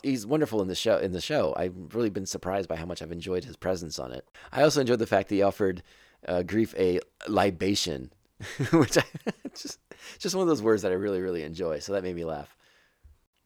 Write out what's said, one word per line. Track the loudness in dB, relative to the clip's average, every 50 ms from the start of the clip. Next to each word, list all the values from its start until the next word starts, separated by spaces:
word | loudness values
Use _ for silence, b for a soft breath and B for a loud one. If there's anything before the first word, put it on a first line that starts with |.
| 0
he's | -2 -2 -2 -2
wonderful | 0 0 0 0 2 0 0 0
in | 0
the | -2
show, | -2 2 2 2
in | 4 2 0 -2
the | -4
show. | -4 -2 0 0 0 0 0
I've | -2 -4 -4 -6 -8 -12 -8 -4
really | -2 -2 -2
been | -2 -4 -6
surprised | -6 -8 -8 -4 -4 -2 -2 -2 -4
by | -4
how | -6 -6
much | -8 -8 -8 -8
I've | -10 -10
enjoyed | -8 -6 -4 -4 -4 -4
his | -6 -10
presence | -6 -4 -2 -2 -2 -4 -8 -8 -8
on | -8 -8 -10
it. | -12 -14 _ _ B B B B
I | 4 6
also | 6 6 4
enjoyed | 2 4 2 2
the | 2
fact | 2 2 2 2 2
that | 2
he | 4 4
offered, | 4 4 2 2 0 0 -2 -8 b b b b b b b b
uh, | -4 -2 -2 -2
Greef | 0 0 0 0 0 0 2
a | 2 2 2 2 -2 _ _ -14 -6 -2
libation, | 2 2 4 2 2 0 0 0 0 0 0 -2 -4 -6 -8 -12 _ _ _ _ _ -18
<laughs> | -16 -12 -6 -6 -2 4
which | 4 4 4 6 4
I | 2 2 2 -2 -12 -8
<laughs> | -8 -8 _ -10 -16
just, | -16 -14 -14 -14 -14 -14 _ -20 B B B B B B
just | -6 -4 -2
one | 0 2
of | 2
those | 2 4 4
words | 4 4 4 4
that | 2 0
I |
really, | 2 0 0 0 0
really | -2 -2 -2 -4 -4
enjoy. | -6 -6 -4 -4 -2 -2 -4
So | -4 -2 -4
that | -2 -2
made | -2 -4
me | -4 -4
laugh. | -6 -6 -8 -10 -12 _ _ b b b b b b b b b b -20 _ _ _ _ _ _